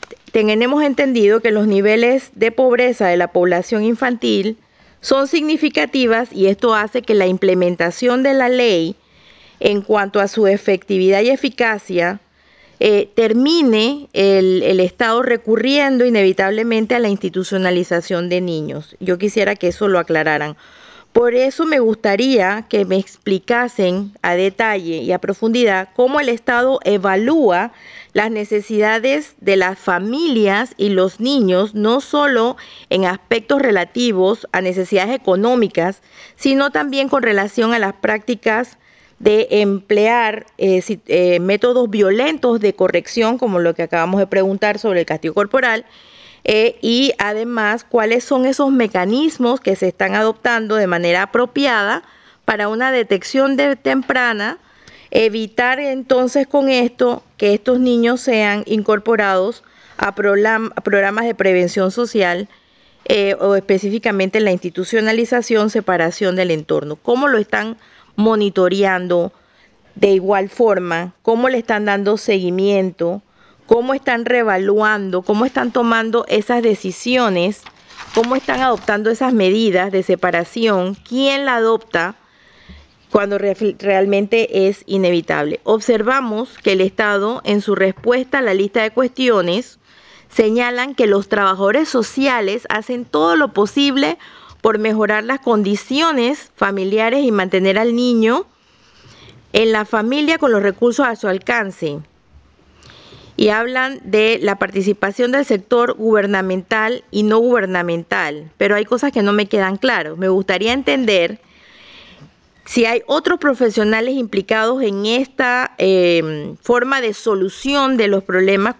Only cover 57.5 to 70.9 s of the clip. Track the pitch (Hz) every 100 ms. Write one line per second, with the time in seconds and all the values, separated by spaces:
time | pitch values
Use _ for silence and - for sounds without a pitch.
57.5 | 208 - 254 254 240 233 247 - 220 208
58.5 | 208 - 214 202 214 226 226 202 190 190
59.5 | - _ _ - - 202 196 202 202 214
60.5 | 220 220 - 202 196 196 214 233 208 190
61.5 | 180 175 196 190 214 240 220 180 175 202
62.5 | _ _ _ _ _ - 208 196 196 196
63.5 | 196 196 190 202 185 226 196 190 220 214
64.5 | 185 175 180 180 226 220 226 233 240 220
65.5 | 220 214 220 202 175 165 - 196 185 180
66.5 | 160 151 156 147 151 - 240 285 233 202
67.5 | 214 214 220 _ - _ - 220 220 202
68.5 | 190 180 196 196 185 180 175 180 - _
69.5 | _ _ _ _ - 202 190 190 196 196
70.5 | - 226 185 175